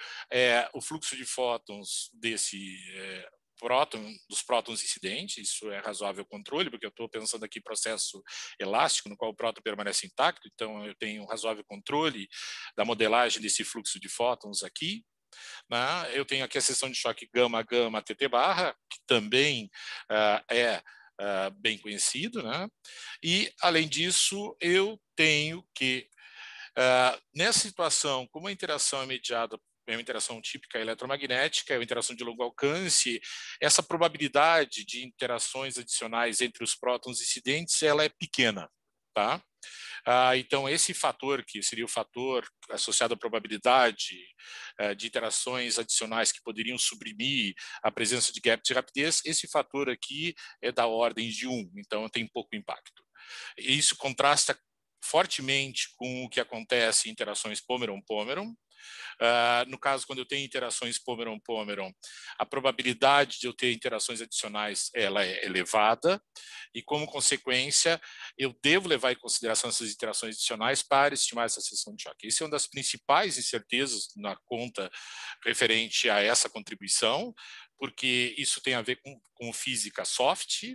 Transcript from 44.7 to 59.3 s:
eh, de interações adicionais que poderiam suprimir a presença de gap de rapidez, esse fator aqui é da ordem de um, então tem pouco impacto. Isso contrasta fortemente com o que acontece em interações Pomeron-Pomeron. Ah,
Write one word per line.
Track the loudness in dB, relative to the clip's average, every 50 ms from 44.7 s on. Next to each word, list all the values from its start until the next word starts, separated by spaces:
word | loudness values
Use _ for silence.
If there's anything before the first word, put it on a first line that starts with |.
| -6 -4
eh, | -2 -2
de | -2 -4 -6
interações | -4 -4 -2 -2 0 -2 -2 -2 -2 -2 -2 -2 -2 -2 -2
adicionais | -2 0 -2 -2 -2 0 0 2 2 2
que | 0 -2
poderiam | -4 -8 -6 -4 -4 -4 -2
suprimir | -2 -2 -2 -2 -4 -10 -10 -6 -4 -2 0 0 0 0 0 -2 -6 -12 -14 -6 -2
a | -2 -2
presença | 0 0 0 2 2 2 2 0
de | 0 2
gap | 2 2 4 4 2
de | 0 0
rapidez, | 0 0 -2 -2 0 0 2 2 0 0
esse | 0 -2 -2 -2
fator | 0 0 0 0 _ -2 -2 -2 -2
aqui | -2 -6 -6 -10 -8 -6 -6 -6 -6 -8 -14 -18 -12 -6
é | -4 -2
da | 0 2 2 2
ordem | 4 2 2 2 2 0 -4 -4
de | -4 -6 -4
um, | -4 -4 -4 -6 -8 -12
então | -14 -8 -6 -4 -4 -4 -4
tem | -4 -4 -6
pouco | -4 -6 -8 -8 -8 -10
impacto. | -10 -8 -10 -10 -10 -12 -20 _ -20 _ _ _ -20 -20 -18 -16 -14 -14 -16 -14
Isso | -6 0 2 2 4 4 2 2
contrasta | 0 -2 -2 2 4 6 6 6 6 4 2 0 -4 _ _ _ _ _ _ _ _
fortemente | -4 0 2 2 2 2 0 -2 0 0 2 0 0 -2 -4 -4 -6 -6 -6
com | -8 -8 -6 -6 -6 -6
o | -4
que | 0 -2
acontece | -2 -2 -4 -8 -2 0 2 4 4 4 4 2 2 0
em |
interações | -4 -4 -4 -4 -4 -4 -4 -4 -6 -6
Pomeron-Pomeron. | -4 -4 -2 -2 -2 -4 -4 -6 -6 -4 -4 -2 -2 -2 -4 -6 -6 -8 -12 -16 _ _ _ -20 -20 -18 -16 -14 -14 -12 -4 2
Ah, | 4 4